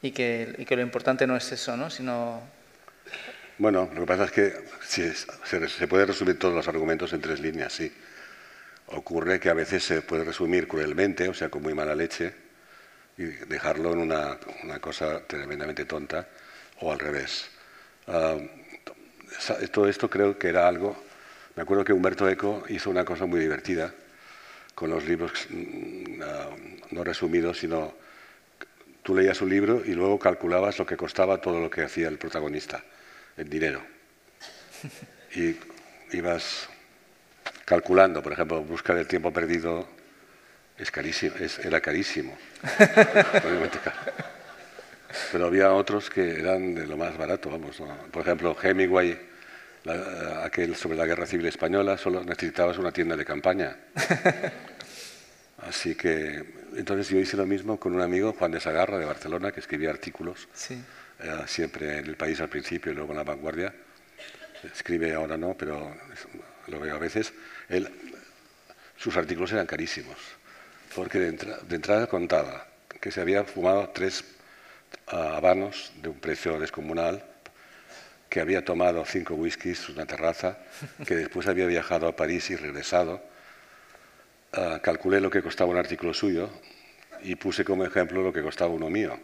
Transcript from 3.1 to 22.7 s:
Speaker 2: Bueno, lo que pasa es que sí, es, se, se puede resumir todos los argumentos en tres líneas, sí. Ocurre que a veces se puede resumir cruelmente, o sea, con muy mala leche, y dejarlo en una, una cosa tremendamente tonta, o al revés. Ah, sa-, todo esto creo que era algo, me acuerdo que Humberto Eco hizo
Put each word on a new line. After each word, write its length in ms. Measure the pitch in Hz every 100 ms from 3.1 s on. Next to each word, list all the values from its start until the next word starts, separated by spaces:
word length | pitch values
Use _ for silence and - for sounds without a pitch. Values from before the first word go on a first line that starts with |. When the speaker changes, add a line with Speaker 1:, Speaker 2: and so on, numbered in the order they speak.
| - - - - -
Speaker 2:
Bueno, 320 | 104 95 92
lo 80 | -
que 60 | 87
pasa 180 | 92 98
es 60 |
que 220 | - 101 - - - -
sí, 140 | -
es, 240 | 85 - - - -
se, 220 | 92 80
se 180 | - -
puede 180 | 95 98
resumir 320 | 98 90 90
todos 140 | 92
los 140 | 85 80
argumentos 460 | 80 78 80 87
en 80 | 82
tres 180 | 76 76
líneas, 340 | 78 80 78
sí. 180 | - - - - - - - - - - - -
Ocurre 520 | 73 - 82 82 95
que 100 | 90
a 40 |
veces 300 | 82 80 92
se 180 | - 82
puede 220 | - 80
resumir 440 | 82 80 85 90 78
cruelmente, 600 | 80 76 76 98 - 90
o 60 |
sea, 160 | 90 78
con 120 | 76
muy 120 | 76
mala 200 | 76 76
leche, 400 | 76 80 - 85 - - _ - - - - - -
y 60 | 85
dejarlo 680 | 71 - 71 76 78 82
en 60 | 85
una, 380 | 80 78 73 71 - -
una 160 | - 73
cosa 420 | 80 76 78 78 -
tremendamente 580 | 76 69 73 76 73 71
tonta, 420 | 78 71 78 - - - - - -
o 120 | 82
al 80 | 73
revés. 500 | 76 73 67 - - - - - - - -
Ah, 300 | 87 80 78 71 - - - - - - - - -
sa-, 200 | - 110 95
todo 220 | - 101
esto 200 | 101 -
creo 300 | 95 101 101
que 80 | 90
era 200 | 87 87
algo, 360 | 87 98 101 - - - - - -
me 80 |
acuerdo 200 | 82 98
que 80 | 95
Humberto 380 | 98 92 92 98
Eco 340 | 95 101 104
hizo 200 | -